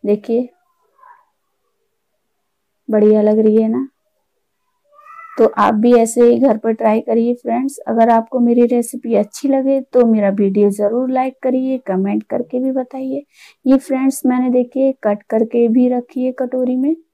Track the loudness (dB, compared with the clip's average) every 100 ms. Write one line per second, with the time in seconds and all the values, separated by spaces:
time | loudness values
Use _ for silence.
0 | -2 -4 -2 -4 -4 _ _ _ _ _
1 | -20 -20 _ _ _ _ _ _ _ _
2 | _ _ _ _ _ _ _ _ -4 2
3 | 4 4 2 2 4 2 2 -2 -6 _
4 | _ _ _ _ _ _ _ _ _ _
5 | -20 -20 -20 -2 -2 2 0 2 4 4
6 | 2 4 4 4 2 0 -2 -2 0 0
7 | 0 -2 0 -2 -4 -4 -4 -8 -6 0
8 | 2 2 0 -2 2 2 2 0 -4 -10
9 | -4 -2 -2 -6 -2 -2 0 -2 -2 0
10 | 2 2 0 0 0 2 0 0 -2 -2
11 | -2 -2 -4 -4 -4 -2 -2 -6 -4 -4
12 | -2 -4 -4 -8 -6 -6 -4 -4 -8 -10
13 | -8 -10 -12 _ -20 _ 0 0 2 -2
14 | -2 -2 -2 0 0 0 -2 0 -2 0
15 | -4 -4 _ -2 -2 0 2 2 2 0
16 | -6 -6 -6 -4 -6 -4 -2 -2 -2 -4
17 | _